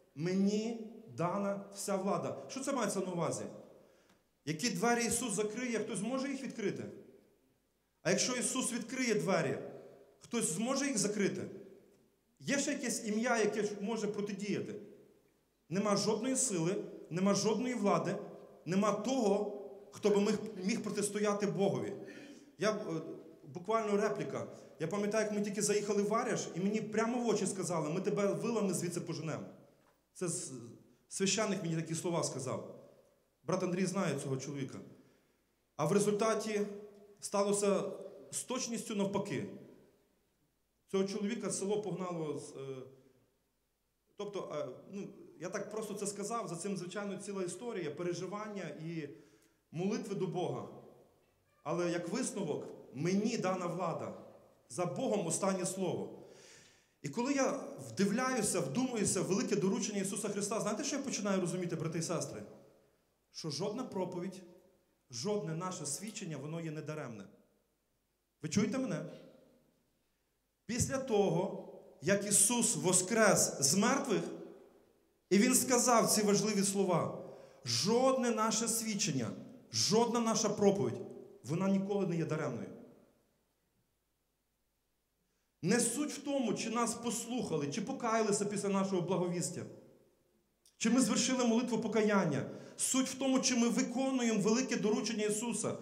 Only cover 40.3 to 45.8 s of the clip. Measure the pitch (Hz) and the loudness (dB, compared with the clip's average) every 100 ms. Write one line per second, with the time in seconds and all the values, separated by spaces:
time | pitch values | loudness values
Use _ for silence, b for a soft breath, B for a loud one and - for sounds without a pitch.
40.3 | _ _ _ _ _ - 190 196 208 202 | _ _ _ _ _ -4 0 0 0 -2
41.3 | 233 196 - 196 196 185 170 185 170 156 | -2 -4 -4 -2 -2 -2 -4 -4 -4 -4
42.3 | 139 - 135 135 131 131 - - _ _ | -6 -8 -12 -10 -10 -12 -18 -20 _ _
43.3 | _ _ _ _ _ _ _ _ - 202 | _ _ _ _ _ _ _ _ -12 -8
44.3 | 185 - 151 127 127 - 196 160 - - | -8 -6 -6 -6 -8 -12 -12 -12 -14 -20
45.3 | - 170 202 - 214 | -12 -8 -6 -6 -6